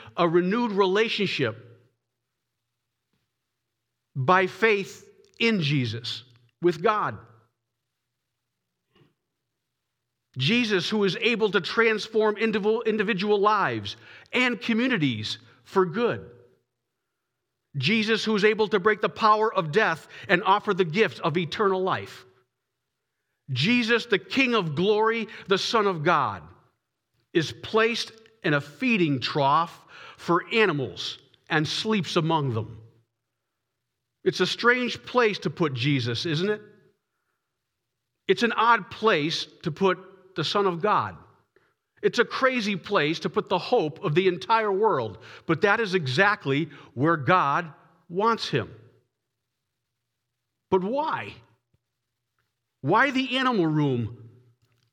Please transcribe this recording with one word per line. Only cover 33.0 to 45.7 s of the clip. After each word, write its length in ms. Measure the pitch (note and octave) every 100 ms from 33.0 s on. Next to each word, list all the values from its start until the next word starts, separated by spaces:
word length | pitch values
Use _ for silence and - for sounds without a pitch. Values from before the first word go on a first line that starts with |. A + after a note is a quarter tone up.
| _ _ _ _ _ _ _ _ _ _ _ _
It's 180 | G3 -
a 60 | F#3
strange 560 | - A#3 B3 B3 -
place 360 | - B3 A#3 F#3+
to 100 | F#3
put 240 | - E3
Jesus, 520 | B2+ C3+ C#3 A#2+ A#2 F3
isn't 240 | D#3 F#3+
it? 100 | G#3+ - - _ _ _ _ _ _ _ _ _ _ _ _ _ _ -
It's 140 | F#3
an 100 | A#3
odd 380 | - A3 A3+ F3+
place 560 | - G#3+ F3+ D3 D#3 - -
to 80 | -
put 280 | D3 F#3+ F3+ - - - -
the 80 |
Son 220 | D3+ G#3 G3
of 140 | F3
God. 360 | G3 F#3 G#2+ E2 - _ _ _ _ _ _ _
It's 160 | G#3 G3
a 60 |
crazy 520 | A#3 - C4 B3+ G#3 G3
place 440 | - G3+ D3+ D#3+
to 100 | F#3+
put 180 | G#3+ -
the 100 | F#3
hope 440 | - B3 D#3 D3
of 100 | F#3
the 140 | D3+ F#3+
entire 440 | F3 - A3+ G#3+
world, 460 | F#3+ A3 D#3+ A2 - - - -
but 140 | D#3+
that 180 | G3+